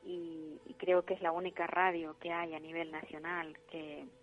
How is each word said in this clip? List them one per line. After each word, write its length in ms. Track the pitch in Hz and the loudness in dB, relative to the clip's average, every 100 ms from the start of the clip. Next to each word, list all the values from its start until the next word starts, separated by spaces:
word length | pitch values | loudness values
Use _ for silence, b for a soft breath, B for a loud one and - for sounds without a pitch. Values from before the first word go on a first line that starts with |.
| 175 | -4
y, 560 | 175 170 160 156 151 - | -4 -4 -6 -8 -10 -14
y 80 | - | -2
creo 280 | 185 180 | 6 6
que 120 | 175 185 | 6 2
es 60 | |
la 120 | 175 | 2
única 340 | 170 180 175 170 | 2 0 -2 0
radio 480 | 175 185 170 156 156 | 6 4 4 -2 -6
que 120 | 170 | -4
hay 220 | 170 170 | -2 -2
a 60 | 156 | -6
nivel 300 | 156 165 160 | -6 -4 -4
nacional 640 | 156 - 151 160 175 160 151 - | -6 -8 -8 -4 -2 -4 -8 -10
que 360 | 165 156 147 135 - | -8 -8 -10 -12 -16